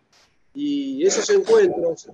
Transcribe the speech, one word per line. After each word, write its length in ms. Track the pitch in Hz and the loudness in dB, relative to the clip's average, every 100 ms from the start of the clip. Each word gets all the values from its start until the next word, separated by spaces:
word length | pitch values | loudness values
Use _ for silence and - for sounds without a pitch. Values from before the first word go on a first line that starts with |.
| _ _ _ _ _ | _ _ _ _ _
y 500 | - 147 143 135 135 185 | -8 -4 -4 -6 -2 0
esos 240 | 208 202 | 0 0
encuentros, 800 | 196 190 220 180 175 170 160 - | 0 4 4 4 0 -4 -6 -12